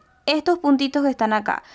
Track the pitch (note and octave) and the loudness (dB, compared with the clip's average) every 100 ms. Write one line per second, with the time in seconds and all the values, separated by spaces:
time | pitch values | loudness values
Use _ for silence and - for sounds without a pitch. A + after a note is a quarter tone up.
0 | _ _ - D4+ D#4 F4 C#4+ C4+ C#4 C#4+ | _ _ -4 -2 0 0 2 2 2 0
1 | C#4 B3+ A3 G#3+ G#3 - - | 0 0 -2 0 -2 -6 -8